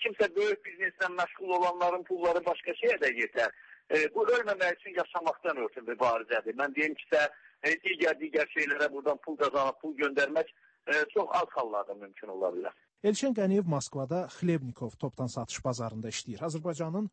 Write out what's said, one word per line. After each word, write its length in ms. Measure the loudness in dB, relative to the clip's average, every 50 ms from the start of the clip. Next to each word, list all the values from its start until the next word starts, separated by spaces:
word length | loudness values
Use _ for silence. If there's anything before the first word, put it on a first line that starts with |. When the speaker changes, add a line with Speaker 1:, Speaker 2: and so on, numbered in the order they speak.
| -4
Speaker 1:
kimsə 240 | -4 0 2 0 2 2
böyük 240 | 2 2 2 0 -2 -4 -10
bizneslə 420 | -8 -4 -4 -4 -2 -2 -2 -2 0
məşğul 380 | 0 -2 -2 -4 -6 -2 0 2 4
olanların 460 | 4 2 2 2 2 2 2 0 -2
pulları 380 | -4 -2 2 4 4 4 4 2
başqa 300 | 0 -2 -2 -4 -6 -4 0
şeyə 160 | 2 2 2 4 2
də 80 | 0 2 0
yetər. 340 | -2 0 2 0 0 0 0 -6 -16 -20 -20 -20 _ 0
E, 140 | 2 2 2 2 2
bu 100 | 2 4 4 4
ölməmək 440 | 4 2 0 0 2 2 0 0 -2
üçün 180 | -6 -6 -4 -4
yaşamaqdan 600 | -4 -2 -4 -2 0 0 -2 0 -2 -4 -2 -2 -2
ötürü 220 | -4 -6 -8 -8 -8 -2
mübarizədir. 640 | 2 2 2 4 2 0 0 -2 -2 0 -2 -2 -2
Mən 160 | -2 -2 0
deyim 200 | 0 0 0 -2
ki, 120 | -6 -2 2 4
sə, 100 | 4 4 2 0 -6 -18 -20 -14 _ 0
e, 80 | 0 0 0 0
digər, 340 | -2 -2 2 2 0 2 0
digər 320 | -4 -2 0 0 0 0
şeylərə 400 | 0 -2 0 0 2 2 0 0
buradan 320 | 0 0 0 0 -2 0 -4
pul 160 | -8 -2 0
qazanıb, 400 | 0 2 2 2 2 0 0 -4
pul 140 | -8 -8 -4
göndərmək, 560 | -2 -2 0 2 2 0 2 2 0 -2 -2 -6 _ _ _ _ _ _ 0
e, 60 | 2 2 2 2 2
çox 180 | 0 0 2
az 160 | 2 0 0 0 -2
hallarda 380 | -2 -2 -2 -2 -4 -4 -4 -8
mümkün 420 | -10 -12 -14 -16 -14 -12 -10 -4
ola 160 | -2 -2 0 0
bilər. 200 | -2 -4 -6 -8 _ _ _ _ _ 0
Speaker 2:
Elşən 320 | 0 2 2 0 0 0 2
Qəniyev 300 | 2 4 4 2 2 2
Moskvada 540 | 0 0 -2 -4 -6 -6 -4 -2 -2 -2 -4
Xlebnikov 720 | -4 -6 -2 0 2 2 2 0 -4 -8 -8 -8 -8 -6 -6
topdan 320 | -6 -6 -4 -4 -6 -4
satış 300 | -4 -6 -6 -6 -8 -4 -4
bazarında 440 | -2 -2 -2 -4 -6 -6 -6 -8 -6
işləyir. 300 | -8 -8 -8 -10 -8 -6 -6 -6
Azərbaycanın 640 | -6 -4 -4 -6 -4 -4 -4 -4 -2 -4 -4 -6